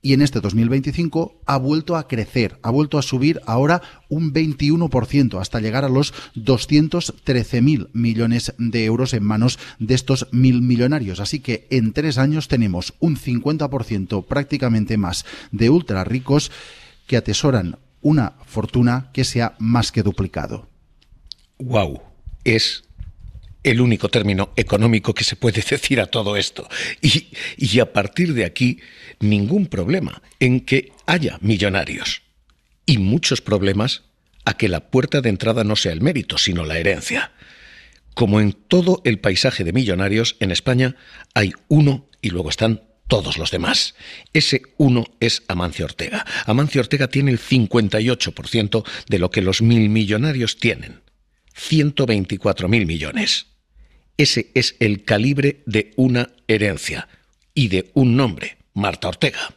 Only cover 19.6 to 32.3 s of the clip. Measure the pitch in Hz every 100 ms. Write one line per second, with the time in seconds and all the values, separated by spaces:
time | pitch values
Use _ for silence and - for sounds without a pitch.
19.6 | 110 120 110 - 101 - 95 - 76 55
20.6 | - _ _ _ _ - - - _ _
21.6 | 127 120 90 67 - - - - - 113
22.6 | - - _ - - - - - - -
23.6 | - 117 123 110 104 120 104 95 98 -
24.6 | 113 101 113 113 101 101 - - 120 110
25.6 | - 139 - 131 98 - 101 104 - -
26.6 | - - - - 143 - - - - -
27.6 | 127 107 113 - 101 - 175 135 90 -
28.6 | 123 - - - - - 104 104 101 190
29.6 | 190 - 90 95 78 - _ _ 127 127
30.6 | - 131 - - - 170 143 - 104 107
31.6 | 101 95 76 - - - _